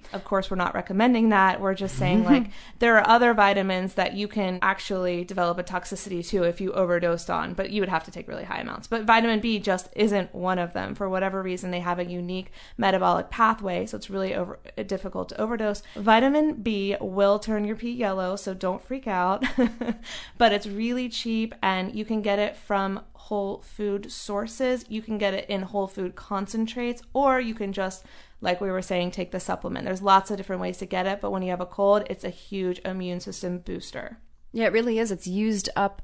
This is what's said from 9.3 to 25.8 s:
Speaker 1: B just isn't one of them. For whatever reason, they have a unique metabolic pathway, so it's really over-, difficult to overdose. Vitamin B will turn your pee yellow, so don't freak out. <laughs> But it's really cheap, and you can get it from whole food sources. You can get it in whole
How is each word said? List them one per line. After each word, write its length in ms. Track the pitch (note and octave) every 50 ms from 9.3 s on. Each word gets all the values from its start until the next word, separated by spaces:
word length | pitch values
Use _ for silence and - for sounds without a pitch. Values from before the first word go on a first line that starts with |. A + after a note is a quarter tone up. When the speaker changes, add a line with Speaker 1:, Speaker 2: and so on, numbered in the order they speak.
| A3+ G#3+
Speaker 1:
B 180 | G3+ A3+ A3 G3+
just 300 | G3 G3+ F#3 F3+ - - -
isn't 360 | - G#3+ A3 G3+ G3 F3+ - -
one 280 | - F3+ F#3 F#3 F3+
of 120 | F3 E3+ -
them. 220 | F#3+ F#3+ G3 G3
For 140 | - G3+ F#3+
whatever 340 | F#3+ F#3 F#3+ F#3+ F#3+ F#3+ F#3
reason, 300 | F#3 F3+ F3+ F#3 F3+ F3+
they 80 | F3
have 180 | F3 F3+ F3 F3+
a 60 | F3+
unique 480 | F3+ F3+ F3+ F3 F3+ F#3 F#3 F#3 - - - - - - -
metabolic 500 | A3 G3 F#3+ F#3 F#3 F3+ F3 F3 - -
pathway, 580 | - - A3+ A3 A3 A3 G3 F#3+ F3 F3+ F#3+
so 100 | A3 A3
it's 120 | G3+ - -
really 260 | G3 G3 F#3+ F#3+ -
over-, 240 | F#3+ F3+ - - - - - - - G#3
difficult 440 | F#3+ G3+ F#3+ - F#3+ - F#3 F#3 -
to 100 | - -
overdose. 420 | A3 A3 A#3+ G#3+ A3 G#3 G3+ G3+ - - -
Vitamin 680 | - G3 A3 A3 A3+ B3+ C4+ C#4+ D4+ D4+ D#4 - - G3
B 320 | A#3 G#3+ G3+ G3 G3 G3+ -
will 400 | G#3 G3 F#3 G3 G3 G3+ G3+ G#3+
turn 240 | - G#3+ A3 G#3 G#3
your 100 | G#3 A3
pee 140 | G#3+ A3+ A#3+
yellow, 460 | A#3+ B3 A#3 G3 F#3+ F#3+ F#3 F3+ F#3+
so 180 | G3+ - G3 F#3+
don't 300 | F#3 F#3+ F3+ F3+ - -
freak 240 | - B3+ C4+ C4 A3
out. 360 | G3 F3+ F3+ F#3 F#3+ G#3+ C4 B3
<laughs> 60 | - C4 B3 A#3 - - A#3+ A#3 A3+ - - - - - - - - -
But 140 | A#3+ A3 G3+
it's 140 | G3+ G3+
really 420 | G#3 G3+ G3+ A3+ A#3+ B3 B3+ B3+ A#3+
cheap, 460 | A3+ - - A#3 A3+ A3 A3+ A3+ - - -
and 320 | G3 F#3+ F#3 F#3 F#3 -
you 100 | G#3+ G#3+
can 160 | G#3+ A3+ A3
get 180 | G3+ G#3 G3+ G3+
it 180 | G#3 - -
from 440 | - - - G#3 G3 G3 G3 G3 G#3 - - -
whole 480 | - - - G#3+ G3+ G3 G3 G3+ - -
food 500 | - - - G#3 G3+ G3+ G3+ G#3 - -
sources. 720 | - - - G3+ G3+ A3+ A3 A3+ - C4 B3+ B3+ A#3+ A#3 -
You 100 | G#3+ A3
can 160 | A3 A3 A3
get 160 | G3+ G3+ G3 F#3+
it 160 | - - -
in 140 | G3+ F#3+ F#3+
whole 240 | F#3 G#3 G3+